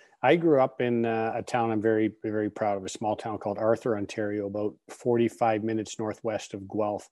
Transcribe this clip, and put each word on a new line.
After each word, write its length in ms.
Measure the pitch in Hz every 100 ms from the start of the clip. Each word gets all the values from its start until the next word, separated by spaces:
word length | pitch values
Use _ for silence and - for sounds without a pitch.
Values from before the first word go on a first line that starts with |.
| - -
I 140 | 127 170
grew 240 | 165 139
up 220 | 131 -
in, 240 | 123 120 117
uh, 260 | 113 113
a 80 | 113
town 280 | - 123 113
I'm 100 | 110
very, 320 | 110 110 107 -
very 280 | 110 107 107
proud 260 | - 107 98
of, 80 |
a 60 | 92
small 260 | - 107 107
town 220 | 113 104
called 180 | 104 101
Arthur, 400 | 110 113 127 107
Ontario, 500 | 98 - 104 104 101
about 280 | 104 104 - -
forty-five 760 | - 123 117 117 - 113 107
minutes 340 | 110 110 104 -
northwest 540 | 107 101 113 104 -
of 160 | 101 98
Guelph. 400 | 104 104 101 -